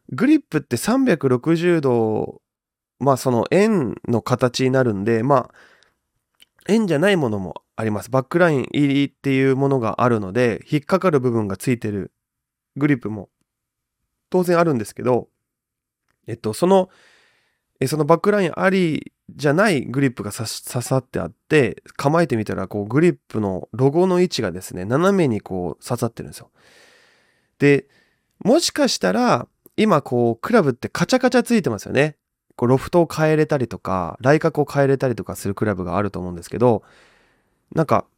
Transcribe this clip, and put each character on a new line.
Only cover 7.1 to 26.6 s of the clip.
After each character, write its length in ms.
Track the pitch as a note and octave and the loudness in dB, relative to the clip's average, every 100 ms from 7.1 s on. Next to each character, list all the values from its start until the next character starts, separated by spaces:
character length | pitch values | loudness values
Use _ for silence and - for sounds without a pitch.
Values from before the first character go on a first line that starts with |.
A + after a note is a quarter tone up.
い 60 | F#3 | 2
も 120 | B2+ | 0
の 100 | G#2 | -2
も 220 | F2+ - - - | -6 -12 -14 -6
あ 80 | |
り 80 | A2+ | -4
ま 100 | G#2 | -4
す。 60 | A2+ | -2
バ 140 | C3 | -2
ッ 20 | B2+ | 0
ク 140 | E3+ | 2
ラ 100 | F3 | 2
イ 80 | C#3 | 2
ン 100 | - | -2
入 160 | - C#3+ | 0 2
り 200 | C#3 C#3 | 2 0
っ 20 | |
て 260 | - C#3 C3+ | -4 -2 2
い 60 | C3+ | 2
う 60 | C3 | 2
も 140 | C#3 | 2
の 100 | C3+ | 0
が 220 | A2 - | -2 0
あ 80 | B2 | 0
る 100 | A2 | 0
の 120 | F#2+ | 0
で、 320 | A2 A#2+ F#2+ - | 0 0 -2 -4
引 100 | D3 | -6
っ 20 | |
か 160 | - F#3 | -2 0
か 120 | F#3 | 2
る 80 | C#3+ | 0
部 120 | B2 | 0
分 160 | A2+ G2+ | -2 -2
が 100 | F#2+ | -4
つ 120 | - | -4
い 80 | A#2+ | -4
て 120 | A2 | -4
る 200 | G2+ - _ _ _ _ _ _ C#3 | -6 -8 _ _ _ _ _ _ -4
グ 120 | D3 | 0
リ 80 | C3+ | 0
ッ 60 | |
プ 80 | G#2 | -4
も 200 | G#2+ - _ _ _ _ _ _ _ _ _ _ | -10 -14 _ _ _ _ _ _ _ _ _ _
当 140 | F3+ | 0
然 160 | F3+ E3+ | 2 4
あ 40 | |
る 100 | E3+ | 4
ん 40 | B2+ | 0
で 80 | G2+ | -4
す 80 | |
け 100 | - | -4
ど、 260 | A#2 A#2 - _ _ _ _ _ _ _ _ _ - | 0 0 -2 _ _ _ _ _ _ _ _ _ -14
え 60 | |
っ 40 | A2+ | -10
と、 160 | G#2+ | -8
そ 140 | - F3 | -2 4
の、 220 | F#3+ F#3 _ _ _ _ _ _ _ _ _ | 4 2 _ _ _ _ _ _ _ _ _
え、 80 | C3 | -4
そ 100 | D#3 | 0
の 80 | D3 | 2
バ 120 | E3 | 2
ッ 20 | |
ク 120 | G3+ | 4
ラ 100 | G#3 | 2
イ 60 | F3 | 0
ン 40 | - | 0
あ 140 | F#3 | 0
り 420 | F#3+ E3+ C#3+ - - - | 2 0 -2 -8 -20 -20
じ 200 | D3+ C#3+ | -2 2
ゃ 40 | |
な 160 | D#3 G#3+ | 2 2
い 120 | C#3+ | 0
グ 200 | - B2+ | -2 -2
リ 80 | C#3 | -2
ッ 40 | |
プ 100 | A#2+ | -2
が 80 | G2+ | -10
さ 140 | - A2 | -8 -10
し、 160 | - | -10
刺 200 | - B2 | -8 -8
さ 160 | - C3 | -2 -2
っ 40 | |
て 160 | - - | -2 -8
あ 60 | E2+ | -8
っ 60 | |
て、 520 | - _ D3+ A#2 - - - | -12 _ 2 2 -2 -14 -4
構 240 | C#3 E3 | 0 2
え 60 | E3+ | 0
て 100 | A2+ | -2
み 80 | G#2 | -4
た 100 | F#2 | -6
ら、 120 | F#2 | -6
こ 160 | G#2 | -6
う、 20 | G2+ | -2
グ 160 | C3 | 2
リ 120 | E3+ | 2
ッ 40 | C#3+ _ | 0 _
プ 140 | A2 | -4
の 280 | G2+ F2+ - | -4 -4 -8
ロ 180 | A2 C3+ | 0 0
ゴ 160 | D#3+ F#3+ | 2 2
の 140 | F3+ | 2
位 40 | F3+ | 0
置 160 | - | 0
が 100 | G#2 | -4
で 100 | F2+ | -6
す 140 | - F2+ | -12 -10
ね、 100 | F#2+ | -2
斜 320 | C3+ F#3 G3 | 0 2 2
め 100 | D3 | 2
に 140 | G#2 | 0
こ 360 | - F#2 F2 - | -4 -6 -6 -10
う、 40 | |
刺 160 | - B2 | -8 -4
さ 80 | A#2+ | -4
っ 40 | |
て 100 | - | -6
る 80 | C#2+ | -16
ん 20 | |
で 40 | - | -18
す 40 | |
よ。 120 | - _ | -20 _